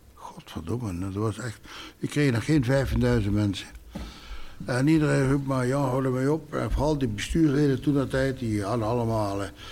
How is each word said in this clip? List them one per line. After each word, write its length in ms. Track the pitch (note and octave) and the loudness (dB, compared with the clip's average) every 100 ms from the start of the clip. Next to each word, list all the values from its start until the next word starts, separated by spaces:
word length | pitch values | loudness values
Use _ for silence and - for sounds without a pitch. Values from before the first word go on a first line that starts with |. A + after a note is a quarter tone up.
| - | -20
Godverdomme, 840 | - - - - - D#2+ A#2+ A2+ F2 | -20 -18 -18 -14 -12 -6 -6 -4 -6
dat 160 | G2 | -6
was 240 | G2 A2 - | -2 -2 -4
echt, 220 | B2 - - - - - | -8 -12 -16 -16 -16 -10
ik 120 | - | -4
kreeg 220 | D3 D3 | 0 2
nog 120 | A#2 | 2
geen 200 | B2 D#3 | 2 2
vijftienduizend 680 | A#2+ C#3 B2+ A#2+ B2 A#2+ G2+ | 4 2 2 2 4 2 2
mensen. 320 | G#2 G#2 F#2 - - - - - - - - - - | 2 2 0 -8 -18 -14 -12 -12 -14 -14 -10 -10 -10
En 240 | C3 B2+ C#3 | -4 0 4
iedereen 420 | D#3+ D3 C#3+ C3+ | 4 4 4 2
riep 160 | C#3+ C3+ | 2 0
maar, 200 | C3 B2 | 0 0
"Ja, 120 | C#3 | 0
hou 260 | C3+ C3 | 0 0
er 60 | C3 | 0
mee 220 | B2+ C3+ | 0 0
op." 220 | D#3+ D3+ | 0 -4
En 160 | C3+ A#2+ | -4 -2
vooral 280 | - C#3+ D3 | 0 0 0
die 100 | B2+ | -2
bestuursleden 720 | G#2 - E3 D#3 C3+ D3 C3 | -2 -2 4 4 6 4 2
toen 140 | D3 | 2
dat 160 | C#3 B2+ | 2 2
tijd, 280 | C3 C3+ C3 | 0 0 -2
die 240 | A#2 G#2 | -2 0
hadden 240 | G2 A#2+ G#2+ | 0 0 0
allemaal, 560 | A#2+ A2+ A2+ G2+ G2 | 0 0 0 0 -2
eh, 60 | F#2+ - - | -6 -10 -16